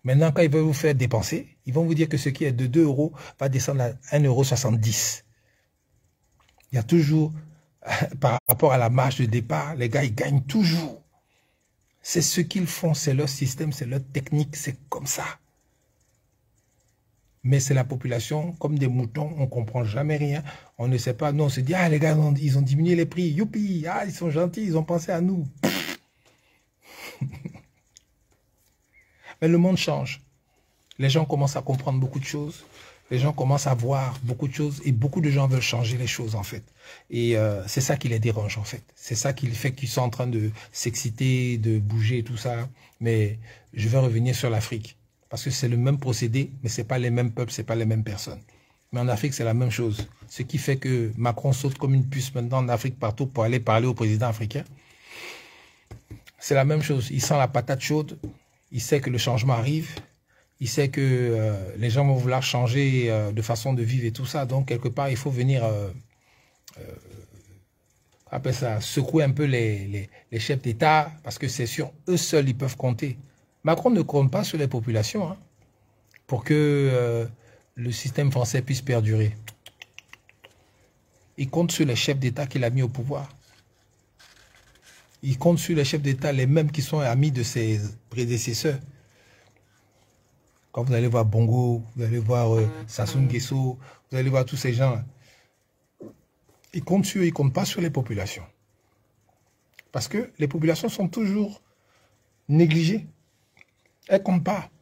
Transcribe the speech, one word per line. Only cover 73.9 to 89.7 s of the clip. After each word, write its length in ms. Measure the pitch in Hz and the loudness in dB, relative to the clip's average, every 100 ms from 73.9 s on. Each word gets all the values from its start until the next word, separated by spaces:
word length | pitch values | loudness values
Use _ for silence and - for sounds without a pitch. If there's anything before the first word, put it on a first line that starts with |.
| 214 | 4
compte 280 | 143 147 135 | 2 2 4
pas 140 | 196 | 2
sur 140 | 190 156 | -2 -2
les 100 | 139 | -2
populations, 640 | 123 113 110 107 220 165 | -2 0 0 0 -2 -6
hein, 60 | 190 - _ _ _ _ _ _ _ - | -8 -16 _ _ _ _ _ _ _ -6
pour 160 | 120 | -4
que, 100 | - | 2
euh, 720 | 151 147 143 139 127 120 117 117 - _ _ _ | 4 4 4 4 2 2 0 -4 -10 _ _ _
le 160 | - 120 | -8 -6
système 400 | 113 135 - 143 | -4 -4 0 0
français 300 | 131 120 135 | 2 0 -2
puisse 200 | 131 135 | -2 -4
perdurer. 540 | - 120 107 110 107 - - - - _ - - _ - _ _ - _ _ _ _ _ _ _ _ - | 0 0 2 2 0 -2 -16 -20 -20 _ -20 -20 _ -20 _ _ -20 _ _ _ _ _ _ _ _ -8
Il 120 | 135 | -4
compte 220 | 160 175 | 0 0
sur 140 | - | 2
les 100 | 147 | 0
chefs 240 | 113 - 139 | 2 0 0
d'État 260 | 127 127 | -2 -2
qu'il 180 | 139 139 | -4 -2
a 60 | 120 | 0
mis 120 | 131 | 2
au 80 | 123 | 0
pouvoir. 400 | 123 123 143 143 - _ _ _ _ _ _ _ _ - _ _ _ _ _ - - _ _ | -2 -6 -6 -10 -18 _ _ _ _ _ _ _ _ -20 _ _ _ _ _ -20 -20 _ _
Il 160 | 135 131 | -4 2
compte 220 | 170 170 | 4 2
sur 160 | - | 2
les 100 | 160 | 0
chefs 160 | 139 160 | 2 0
d'État, 320 | 139 135 151 | 0 0 0
les 120 | 135 | 2
mêmes 260 | 127 156 151 | 4 4 2
qui 100 | - | -2
sont 180 | - 156 | -2 0
amis 320 | 131 123 151 | 2 2 2
de 120 | 127 | 2
ses 360 | 113 127 110 107 104 - _ | -2 -2 0 0 -2 -10 _
prédécesseurs. 720 | 117 120 120 120 113 160 135 - - _ _ _ _ _ _ _ | -4 -2 -2 -4 -2 -2 -4 -10 -20 _ _ _ _ _ _ _